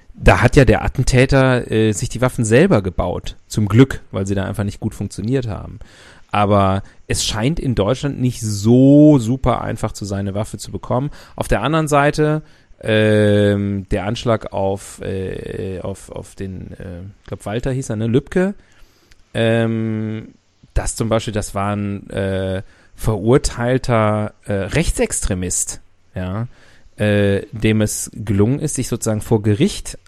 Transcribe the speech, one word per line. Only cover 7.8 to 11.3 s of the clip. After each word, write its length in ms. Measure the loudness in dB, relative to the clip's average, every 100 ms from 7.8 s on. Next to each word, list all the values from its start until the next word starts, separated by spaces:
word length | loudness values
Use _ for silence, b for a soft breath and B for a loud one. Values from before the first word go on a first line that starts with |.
| 0 0 -4 -2
nicht 200 | -4 -2
so 760 | -6 0 4 6 8 8 8 6
super 440 | 2 -2 0 -2
einfach 280 | -4 -6 -6
zu 140 | -6
sein, 160 | -6 -4
eine 140 | -4
Waffe 240 | -4 -6 -10
zu 120 | -12
bekommen. 400 | -10 -4 -4 -4 B B